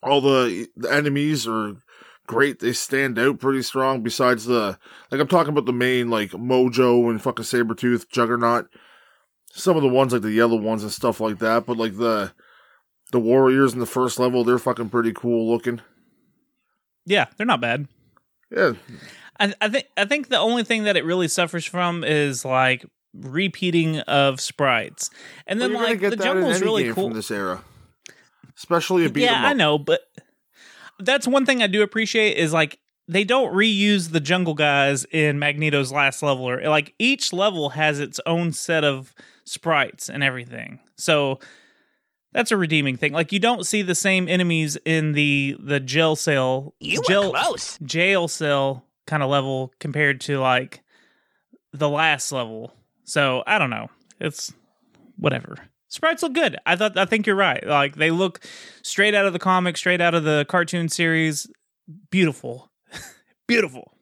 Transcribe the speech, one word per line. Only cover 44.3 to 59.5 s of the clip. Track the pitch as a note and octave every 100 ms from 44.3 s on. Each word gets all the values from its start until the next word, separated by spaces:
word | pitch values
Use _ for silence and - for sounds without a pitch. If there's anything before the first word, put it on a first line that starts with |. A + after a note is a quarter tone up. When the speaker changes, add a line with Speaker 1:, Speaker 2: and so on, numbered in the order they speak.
| F3+ F3+ E3 D#3 D3
Speaker 2:
in | - D#3+ D#3
the, | D3 D3 C#3+ C#3 -
the | C#3 C#3+
jail | C3 C#3+ D#3+ D#3
cell, | - C#3 C3 C3 C#3 _
Speaker 3:
You | D3 D3+
were | A#4+
Speaker 2:
jail, | G3 G3
Speaker 3:
close. | C3+ D#4 A#3 - -
Speaker 2:
jail | C#3+ D#3+ F3+ G3 E3+
cell | - D#3 C#3 C3+ C3 _ _ -
kind | D#3
of | C3+
level | C#3+ C3+ C3 C3 _
compared | D3+ D3 D3 C3+
to, | - C#3+
like, | C3 B2 C3 - _ _ _ _ _ _ _ _ _
the | C#3+ D3
last | D3 D#3+ C#3+ -
level. | C3+ A#2 A2 A#2 _ _ _
So | - D3+ C#3 B2+ -
I | G#3+
don't | C#3
know. | A2 A2+ _ _ _
It's | D#3+ - - - _ _ _ _ _ -
whatever. | - B2+ - - - _ _
Sprites | - D#4+ E4
look | E4
good. | C4+ D4 - -
I |
thought, | F3 G#3+ F#3+
I |
think | F#3+ A3
you're | G#3 G3
right. | F#3+ B2+
Like, | - D3 C#3
they | D3 D#3
look | E3 F#3 - - - - -
straight | - - G3+
out | G#3 G3
of |
the | F3
comic, | F#3+